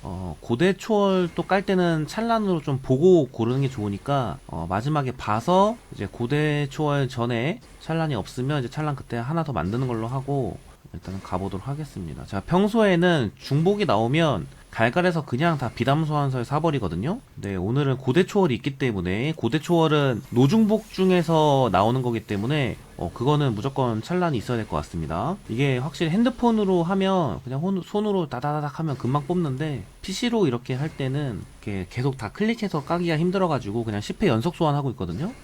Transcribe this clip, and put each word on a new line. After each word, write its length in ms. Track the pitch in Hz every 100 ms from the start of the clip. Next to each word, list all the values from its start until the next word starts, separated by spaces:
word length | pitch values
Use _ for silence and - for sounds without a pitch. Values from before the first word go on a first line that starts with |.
어, 320 | - 90 90 80
고대 320 | - 120 180
초월 560 | 190 - 214 196 190 175 -
또 80 |
깔 200 | 160 190 196
때는 420 | 185 175 160 151
찰란으로 540 | - 233 226 202 170
좀 180 | - 135
보고 460 | - 131 180 175 127
고르는 340 | - 113 131
게 80 | 135
좋으니까, 680 | 120 104 98 - 143 113 - -
어, 180 | 82 85
마지막에 420 | 92 127 156 131
봐서 640 | 123 - 107 117 185 202 233 -
이제 140 | - 101
고대 580 | - 120 147 151 147 143
초월 400 | 139 151 143 131
전에 500 | 131 120 117 135 226 - -
찰란이 340 | - 165 160 123
없으면 440 | - - 131 151
이제 100 | 120
찰란 260 | 151 151 135
그때 220 | - 120
하나 260 | 120 165
더 100 | 147
만드는 340 | 110 85 117 131
걸로 200 | 117 113
하고 500 | 135 139 139 110 - - - -
일단은 280 | 87 - 95
가보도록 460 | - 92 95 95 120
하겠습니다. 580 | 143 147 - 85 65 65
자, 160 | 98
평소에는 920 | - 175 202 226 208 175 180 160 110 -
중복이 480 | - 139 170 208 180
나오면 640 | 104 113 156 160 107 69 - -
갈갈해서 540 | - 113 147 180 165 139
그냥 320 | 123 170 151
다 120 | 120 -
비담 300 | 123 147 156
소환설 400 | 151 139 131 117
사버리거든요. 760 | 147 165 139 98 85 123 226 - -
네, 200 | 101 95
오늘은 420 | 92 131 139 131
고대 280 | 131 135 185
초월이 300 | 208 180 113
있기 220 | 147 135
때문에, 560 | 131 98 90 98 143 160
고대 240 | 113 151
초월은 640 | - 170 160 151 139 110 -
노중복 600 | 117 139 220 214 214 -
중에서 800 | - 185 180 165 160 151 139 123
나오는 280 | 90 107 127
거기 240 | 123 113 -
때문에, 520 | 101 113 151 123 - - -
어, 160 | 87
그거는 400 | - 123 147 143
무조건 480 | 104 131 139 127 110
찰란이 360 | - 180 175 135
있어야 200 | 127 120
될 120 | 104
것 80 | 78
같습니다. 580 | 73 87 76 82 123 196 -
이게 280 | 113 143 127
확실히 340 | 147 - 165
핸드폰으로 720 | 185 240 254 240 220 196 180
하면 580 | 165 196 190 190 147 92
그냥 160 | 127 135
혼-, 220 | 180 190
손으로 480 | 165 208 214 196 151
다다다닥 500 | 123 143 151 147 139
하면 180 | 160 127
금방 280 | 117 143 139
뽑는데, 580 | 180 160 127 156 131 90 -
피씨로 460 | - 190 240 226 165
이렇게 260 | 120 -
할 140 | 127 156
때는 540 | - 131 135 143 98 - - -
이렇게 220 | 98 90
계속 280 | - 135 131
다 140 | 110
클릭해서 540 | - 214 226 202 160 135
까기가 320 | 175 175 156
힘들어가지고 640 | 175 196 180 139 101 113
그냥 160 | 117 104
십 240 | - -
회 40 | 202
연속 280 | 113 165 -
소환하고 360 | 160 143 139
있거든요. 420 | - 87 87 180 269